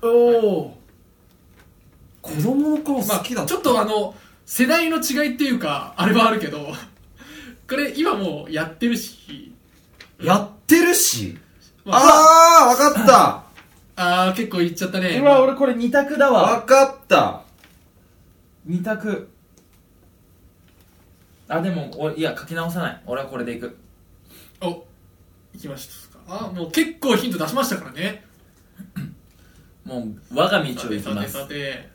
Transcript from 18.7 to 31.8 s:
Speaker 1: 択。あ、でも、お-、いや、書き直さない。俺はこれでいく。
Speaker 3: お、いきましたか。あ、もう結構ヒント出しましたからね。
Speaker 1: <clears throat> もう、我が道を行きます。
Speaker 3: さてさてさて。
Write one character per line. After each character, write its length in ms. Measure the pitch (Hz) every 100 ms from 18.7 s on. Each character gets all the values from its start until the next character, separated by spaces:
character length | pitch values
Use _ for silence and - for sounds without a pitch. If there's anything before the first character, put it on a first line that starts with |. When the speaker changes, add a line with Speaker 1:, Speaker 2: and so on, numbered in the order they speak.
| 175
Speaker 1:
択。 460 | 214 214 214 185 - _ _ _ _ _ _ _ _ _ _ _ _ _ _ _ _ _ _ _ _ _ _
あ、 140 | 160
で 100 | 185
も、 200 | 170 139 -
お-、 100 | 156
い 120 | 151
や、 120 | 160 -
書 80 | -
き 80 |
直 160 | 165 165
さ 100 | 175
な 120 | 147
い。 100 | - -
俺 140 | 127
は 60 | 135
こ 100 | 131
れ 80 |
で 80 | 120
い 80 | 117
く。 160 | 123 - _ _ _ _ _ - - _
Speaker 3:
お、 240 | 180 170 - _ _ _ _ _ _
い 40 | -
き 100 | 147
ま 80 | 139
し 120 | - - -
た 80 | _
か。 280 | - 190 208
あ、 60 |
も 160 | 180 165
う 20 |
結 220 | 226 320
構 220 | - 277 214
ヒ 120 | 247
ン 40 |
ト 60 | 175
出 100 | 156
し 60 |
ま 100 | 254
し 40 | 262
た 80 | 185
か 80 | -
ら 60 |
ね。 320 | 139 196 - _ _ _ _ _ _ 196 - -
Speaker 1:
<clears throat> 760 | - _ _ _ _ _ _
も 140 | - 127 113 104 _
う、 20 |
我 140 | 123 185
が 140 | 190
道 80 | 147
を 20 |
行 20 |
き 120 | 123 120
ま 100 | 104
す。 60 |
Speaker 3:
さ 120 | 98
て 0 |
さ 80 | 104
て 60 | 101
さ 180 | 135 139
て。 440 | 147 139 131